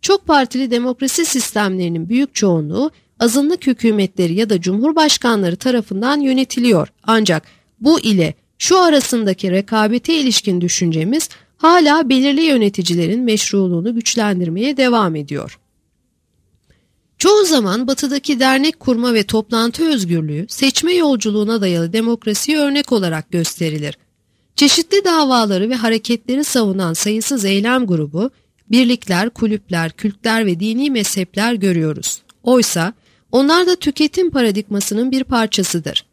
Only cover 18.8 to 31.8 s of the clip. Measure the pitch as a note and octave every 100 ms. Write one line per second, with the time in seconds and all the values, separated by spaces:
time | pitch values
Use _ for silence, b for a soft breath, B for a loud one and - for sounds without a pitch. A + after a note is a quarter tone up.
18.8 | - A#3 B3 A3+ G3+ A3 G#3 A#3 A#3 A#3
19.8 | E4 C#4 F3+ E3+ D#3 D3 G#3 - - -
20.8 | D#4+ F4+ D#4 B3+ G#3+ G#3 G#3 A3+ G3 E3+
21.8 | E3+ F3+ A3+ A#3 - G#3 - D#4 C#4+ C#4+
22.8 | C#4+ A#3 F3+ D#3+ - F3 E3 - E3 D3+
23.8 | D3 - _ _ _ _ _ - C#4+ D#4
24.8 | E4 G4 F#4+ E4 C#4+ B3+ G#3+ F#3 G#3+ B3+
25.8 | A3+ A3+ A3 A#3 - C4 D4+ B3+ G#3+ F#3+
26.8 | F3+ E3 G#3 G#3+ A3 C#4 G3 G3 G#3+ B3+
27.8 | A#3 E3+ D3 D#3 A#3+ _ _ _ _ A3+
28.8 | B3 B3 - F3 A3 - A3 G#3 _ F3
29.8 | E3 - G#3+ G3+ A#3 A3+ G#3+ E3+ G#3 A3+
30.8 | C#4+ B3+ G3+ G3+ F3+ - A3 A#3+ G3 E3+